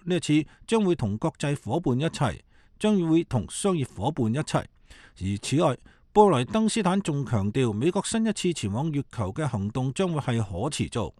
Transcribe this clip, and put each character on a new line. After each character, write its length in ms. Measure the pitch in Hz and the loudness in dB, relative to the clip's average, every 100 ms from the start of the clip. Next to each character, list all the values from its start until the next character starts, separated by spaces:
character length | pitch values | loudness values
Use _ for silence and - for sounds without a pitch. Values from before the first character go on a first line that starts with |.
| 170 | -4
呢 100 | 175 | -2
一 40 | |
次 240 | - 151 151 - - | 2 0 0 -8 -2
將 160 | 226 | 2
會 120 | 190 170 | 2 2
同 200 | 110 104 | 0 -2
國 140 | 160 | -4
際 220 | - 147 143 | -2 -4 -4
伙 160 | 104 135 | -2 -2
伴 200 | 160 123 | 0 0
一 60 | 160 | -2
齊， 340 | - 127 76 - _ - - | -2 -2 -4 -12 _ -20 -2
將 300 | 214 202 165 | 2 2 4
會 140 | 160 | 2
同 220 | 170 123 87 | 2 -2 -2
商 260 | - 202 175 | -2 0 0
業 120 | 123 - | -2 -4
伙 160 | 110 | -4
伴 200 | 165 110 | 0 0
一 40 | 127 | 0
齊。 180 | - 147 | -2 -2
而 640 | - _ - - - - 95 101 | -4 _ -20 -20 -20 -8 -4 -4
此 220 | - 139 | -2 0
外， 140 | 170 123 - _ _ | 2 0 -8 _ _
布 120 | 208 208 | 6 6
萊 160 | 160 131 | 6 0
登 240 | 220 220 | 0 0
斯 120 | 226 | 2
坦 160 | 202 196 | 2 0
仲 240 | - 143 123 | 0 -2 0
強 260 | 113 101 | 0 0
調， 220 | 135 123 | 0 0
美 160 | 104 156 | 2 0
國 120 | 190 - | 0 -2
新 200 | 226 220 | 0 0
一 80 | |
次 200 | - 180 | 0 -2
前 180 | 160 101 | -2 -2
往 200 | 107 160 | -2 -2
月 120 | 143 - | -4 -4
球 220 | - 92 | -6 -6
嘅 140 | 127 151 | -4 -4
行 200 | 107 101 | -2 -4
動 220 | 131 131 | -2 -2
將 180 | 131 185 | 0 0
會 60 | 151 | 0
係 240 | - 117 | -2 -2
可 260 | 98 90 135 | -2 -4 -4
持 180 | - 101 | -2 -4
續。 220 | 120 92 | -4 -6